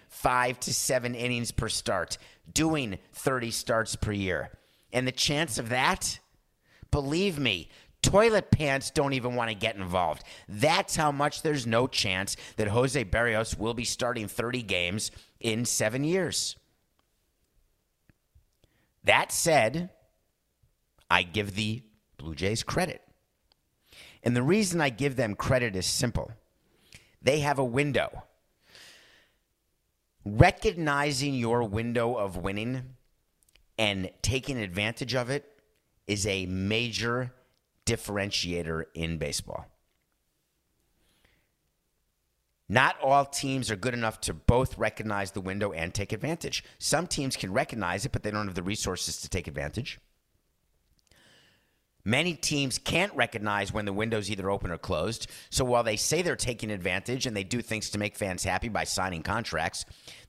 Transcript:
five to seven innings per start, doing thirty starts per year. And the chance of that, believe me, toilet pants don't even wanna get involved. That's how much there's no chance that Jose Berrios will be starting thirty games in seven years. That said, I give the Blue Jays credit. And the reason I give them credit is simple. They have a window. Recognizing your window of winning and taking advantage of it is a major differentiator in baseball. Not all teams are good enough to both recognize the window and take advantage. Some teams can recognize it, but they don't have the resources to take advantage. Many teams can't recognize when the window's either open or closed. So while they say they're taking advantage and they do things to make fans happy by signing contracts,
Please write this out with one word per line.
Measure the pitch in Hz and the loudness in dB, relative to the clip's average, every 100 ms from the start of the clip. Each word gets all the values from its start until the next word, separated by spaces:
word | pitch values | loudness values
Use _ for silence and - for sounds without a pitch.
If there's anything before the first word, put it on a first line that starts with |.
| - | -16
five | - 131 123 123 123 | -2 2 4 2 0
to | - | -4
seven | 120 - 127 120 120 | -2 2 0 0 -2
innings | 123 120 113 | -2 -2 -2
per | - 110 | -2 -2
start, | - - 95 82 - - - - | -2 0 0 -2 -8 -14 -20 -6
doing | 131 160 156 117 90 - | 0 2 2 -2 -6 -10
thirty | - 143 127 117 | -4 0 0 -2
starts | - - 113 107 - | -4 0 0 0 -2
per | 107 | -2
year. | 101 92 80 57 - _ _ _ | 0 0 -2 -4 -12 _ _ _
And | 123 127 | -2 -2
the | |
chance | - - 147 165 - | 0 0 0 -2 -4
of | 113 | -4
that, | 123 147 190 - - _ _ _ _ _ _ - | 0 2 0 -4 -8 _ _ _ _ _ _ -2
believe | 147 139 165 202 147 | -2 0 2 2 2
me, | 127 90 - - - _ | 0 -2 -6 -18 -20 _
toilet | - 190 226 208 - | 4 8 8 6 2
pants | - 147 135 - | -2 0 0 0
don't | 156 139 | 0 0
even | 135 123 123 | 0 0 0
wanna | 113 | -2
get | 101 110 104 | 0 -2 -2
involved. | 90 90 82 73 - - - | -2 0 0 -2 -10 -20 -12
That's | 104 151 180 190 175 | 2 4 4 2 0
how | 151 | 2
much | 139 147 - | 2 0 0
there's | 160 147 117 | -2 0 2
no | 113 127 | 2 2
chance | - 101 92 98 - - - | 0 0 0 -2 -6 -8 -2
that | 104 | 2
Jose | 113 131 143 95 | 2 2 0 0
Berrios | 110 120 107 113 - | 2 2 2 -2 -2
will | 110 | -4
be | 117 | -2
starting | 113 - 120 120 101 | -4 -2 -2 -2 -4
thirty | - 113 127 | -4 -2 -2
games | 104 90 87 107 - - - - | 0 0 0 -2 -4 -10 -20 -4
in | 117 110 120 | -2 0 0
seven | - 110 127 151 | 0 0 0 0
years. | 185 156 90 - - _ _ _ _ _ _ _ _ _ _ _ _ _ _ _ _ _ _ _ _ _ _ _ _ | 0 0 -2 -4 -8 _ _ _ _ _ _ _ _ _ _ _ _ _ _ _ _ _ _ _ _ _ _ _ _
That | - 117 - | 4 4 4
said, | - 170 147 110 160 180 - _ _ _ _ _ _ _ _ _ _ - | 0 4 6 6 2 -6 -10 _ _ _ _ _ _ _ _ _ _ 2
I | 87 | 2
give | 90 104 101 95 | 4 -2 -2 -2
the | 107 113 - _ _ - | -4 -4 -10 _ _ -14
Blue | 78 | -10
Jays | 76 95 113 | -4 -2 -2
credit. | - - 180 - - _ _ _ _ _ _ _ _ - - - | -2 -2 -4 -6 -16 _ _ _ _ _ _ _ _ -20 -20 -4
And | 120 123 | 0 2
the | |
reason | 131 214 190 170 | 4 4 4 2
I | 143 | 0
give | 110 143 123 | 2 0 0
them | 110 98 | 0 0
credit | - 131 120 92 | 2 2 2 0
is | - | -2
simple. | - 123 85 - - _ _ _ _ _ - _ _ | 0 0 -2 -6 -12 _ _ _ _ _ -20 _ _
They | 123 151 | 2 2
have | 143 135 | 2 2
a | |
window. | 127 123 147 113 71 - - _ _ _ _ - - - - _ _ _ _ _ _ _ _ _ _ _ 104 | 2 2 2 0 -2 -6 -18 _ _ _ _ -20 -20 -20 -20 _ _ _ _ _ _ _ _ _ _ _ 4
Recognizing | 107 180 - 220 170 151 143 147 131 143 131 | 8 8 6 0 0 0 2 2 0 0 0
your | 117 120 | 2 2
window | 110 107 120 120 117 120 | 0 -2 0 0 0 0
of | 101 87 | -2 -4
winning | 95 101 117 131 127 127 _ _ _ _ _ _ _ - | -4 -4 -4 -6 -10 -18 _ _ _ _ _ _ _ 0
and | 104 98 92 - | 0 0 -4 -4
taking | - 131 139 127 | -2 0 -2 -4
advantage | 101 90 107 - 123 | -4 -2 -2 -2 -2
of | 127 120 | -2 -2
it | 143 - _ _ _ _ _ - | -4 -6 _ _ _ _ _ -4
is | 104 104 | 0 0
a | 95 90 | 0 -2
major | 95 98 110 120 104 117 123 123 - _ _ _ _ - | -2 0 0 0 -2 -2 -2 -4 -10 _ _ _ _ -2
differentiator | 113 - 101 101 - 87 87 80 80 - 82 | -2 -2 -4 -2 -2 -2 -4 -4 -4 -6 -6
in | 82 80 | -4 -2
baseball. | 73 69 - - - _ _ _ _ _ _ _ _ _ _ _ _ _ _ _ _ _ _ _ _ _ _ _ _ _ _ _ _ _ - | -4 -4 -6 -10 -12 _ _ _ _ _ _ _ _ _ _ _ _ _ _ _ _ _ _ _ _ _ _ _ _ _ _ _ _ _ 2
Not | 113 160 - | 6 6 4
all | 139 143 | 6 6
teams | 139 - 139 135 113 | 4 -2 -2 -2 -2
are | 98 | -2
good | 120 | -2
enough | 120 113 - | -2 -2 -2
to | - | -6
both | 80 - 120 - - | 0 4 4 4 0
recognize | 110 - 107 101 98 | -2 -2 -4 -4 -4
the | 101 | -6
window | 92 101 101 | -6 -2 -2
and | 82 85 | -2 -4
take | 107 101 | -4 -4
advantage. | 110 139 165 - - - - | -4 -4 -4 -6 -8 -10 -8
Some | - 147 180 | 0 0 0
teams | - 131 - | -2 -2 -4
can | 95 | -2
recognize | 110 156 110 87 95 | -2 -2 -2 -2 -2
it, | - | -2
but | - | -4
they | 107 | -4
don't | 107 101 | -4 -4
have | 90 | -4
the | |
resources | 87 104 98 90 - - | -4 -2 -2 -2 -4 -6
to | - | -6
take | 92 78 | -6 -4
advantage. | 71 73 107 139 - _ _ _ _ _ _ _ _ _ _ _ _ _ - _ _ _ _ _ _ | -6 -6 -6 -8 -10 _ _ _ _ _ _ _ _ _ _ _ _ _ -20 _ _ _ _ _ _
Many | 95 127 175 151 | 0 2 2 0
teams | - 147 135 - | 0 0 0 -2
can't | - 165 202 | 0 0 2
recognize | 135 117 113 104 101 95 | 2 0 0 0 0 0
when | 104 | -2
the | 104 | -2
window's | 98 113 110 98 | -2 0 0 -2
either | 98 95 | -2 -2
open | 98 101 | -2 -2
or | 82 | -6
closed. | - 82 95 117 - - - | -2 -2 -2 -4 -10 -14 -6
So | - 127 | -2 2
while | 120 | 4
they | 113 107 | 2 0
say | - 160 | 0 0
they're | 175 127 | 0 0
taking | 123 117 107 | -2 -2 -4
advantage | 104 92 95 107 127 127 | -2 -2 -2 -2 -2 -2
and | 101 | -2
they | |
do | 95 120 | -2 -4
things | - 110 - | -2 -4 -4
to | 104 | -2
make | 104 - | -2 -2
fans | 98 90 92 | -2 -2 0
happy | 92 117 | 0 0
by | 90 80 | -2 -2
signing | - 92 82 | -2 -2 -2
contracts, | 85 110 110 78 85 - - - - - | -2 -2 -2 -2 -2 -4 -10 -16 -20 -20